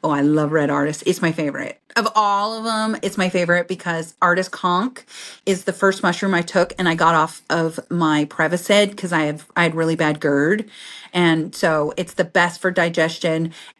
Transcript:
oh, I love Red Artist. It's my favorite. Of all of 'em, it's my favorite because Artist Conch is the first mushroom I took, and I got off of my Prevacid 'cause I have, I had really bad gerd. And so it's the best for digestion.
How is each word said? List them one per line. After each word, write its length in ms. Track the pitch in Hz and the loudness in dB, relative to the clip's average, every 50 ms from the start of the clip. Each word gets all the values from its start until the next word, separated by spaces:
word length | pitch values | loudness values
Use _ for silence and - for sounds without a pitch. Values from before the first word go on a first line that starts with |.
| - | -2
oh, 60 | 160 | 0
I 100 | 147 143 | 0 2
love 320 | 139 147 151 156 151 147 156 | 2 4 4 4 2 2 2
Red 160 | 160 143 147 | 2 2 2
Artist. 320 | 147 143 143 151 151 - - | 2 0 0 -2 -2 -2 -2
It's 160 | 185 180 - 180 | -2 0 0 0
my 100 | 165 160 | -2 0
favorite. 480 | 170 156 143 - - - - - _ _ - - | -2 -2 -4 -4 -6 -8 -10 -12 _ _ -8 -4
Of 100 | - 202 214 - | -2 -2 0 2
all 380 | 214 214 202 202 202 202 220 226 226 | 2 2 2 2 0 0 -2 -4 -6
of 80 | 220 | -4
'em, 340 | 226 226 220 220 220 214 - - | -2 -2 -2 -2 -2 -2 -4 -4
it's 140 | 190 190 | -4 -2
my 120 | - 185 180 | -2 -2 0
favorite 360 | 180 180 175 170 175 175 170 - | 0 0 0 2 2 0 0 -2
because 460 | 185 175 - 180 165 165 160 165 - _ | -6 -8 -6 -4 -4 -4 -6 -8 -6 _
Artist 300 | - 175 175 185 185 185 - | 0 2 2 2 0 -2 -4
Conch 460 | - - 180 175 185 214 254 254 - - - - - - - - - _ | -4 -2 0 0 0 0 -2 -6 -10 -18 -20 -18 -18 -18 -18 -18 -8 _
is 180 | - 196 180 - | -2 -2 -2 -2
the 80 | - 175 | -6 -2
first 300 | - 196 196 190 196 - | 2 2 2 2 2 0
mushroom 320 | 175 170 - 202 196 185 | -2 0 0 0 0 0
I 80 | 170 170 | 0 -2
took, 300 | 170 - 190 180 175 - - | 0 0 0 0 0 0 -2
and 100 | 185 175 | -2 0
I 40 | 165 | 0
got 200 | 165 165 165 165 | 2 2 4 4
off 280 | 160 156 160 - - - - | 4 2 0 -2 -8 -6 -4
of 320 | 156 170 165 160 165 - - - | -2 0 0 -2 -4 -6 -8 -4
my 360 | - 170 165 156 151 151 147 | -2 0 2 2 2 2 0
Prevacid 680 | 151 - - 160 156 175 170 - - 202 208 208 202 202 | 0 0 0 0 0 0 -2 0 2 4 4 4 2 0
'cause 160 | - - 180 175 | -6 -6 -2 -2
I 100 | 156 156 | 0 0
have, 240 | 151 151 156 - - - | -2 -4 -6 -10 -6 -2
I 60 | 180 170 | 0 0
had 120 | 160 156 | 2 2
really 220 | 160 165 160 160 | 0 0 0 0
bad 240 | 156 160 151 151 151 | 0 0 0 0 0
gerd. 460 | - 147 143 139 147 156 202 214 220 - - - - - - - - - - | 0 0 2 2 2 2 2 0 -2 -6 -14 -20 -18 -18 -18 -18 -14 -6 0
And 400 | 180 175 170 160 160 151 139 - | 2 2 4 4 2 0 -2 -4
so 400 | - - 165 156 156 147 151 - | 0 0 2 2 2 0 0 -2
it's 160 | - 180 170 - | -4 -6 -4 -2
the 120 | - 175 | -4 -2
best 360 | 165 - 190 175 170 170 - | 0 2 2 2 2 0 -2
for 100 | - 185 | -4 -2
digestion. 800 | 180 185 170 170 170 170 160 160 160 - - 165 160 160 165 160 - - - - - - | 0 2 0 0 2 2 0 0 0 -2 -2 -2 0 0 -2 -4 -6 -10 -20 -18 -10 -4